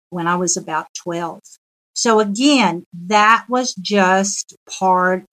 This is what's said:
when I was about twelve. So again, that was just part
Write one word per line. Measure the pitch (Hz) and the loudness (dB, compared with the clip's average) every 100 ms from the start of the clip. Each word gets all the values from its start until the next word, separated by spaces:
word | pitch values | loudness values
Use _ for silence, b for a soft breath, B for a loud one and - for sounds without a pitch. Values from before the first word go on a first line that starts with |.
| _ | _
when | 180 170 | -6 -2
I | 180 | -2
was | 180 185 | -2 -4
about | 170 156 - | -6 -8 -8
twelve. | - - 170 170 202 - - _ _ _ | -12 -10 -8 -8 -10 -20 -20 _ _ _
So | - 240 214 | -4 2 2
again, | 208 202 277 277 190 170 - 170 175 | 0 0 2 4 2 -2 -10 -14 -2
that | 208 208 226 220 | 2 4 2 0
was | 247 254 | -4 -4
just | - 180 202 185 190 196 - - - - | -6 -2 2 2 2 0 -6 -12 -20 -18
part | - 190 185 180 185 190 | -2 2 2 2 -2 -6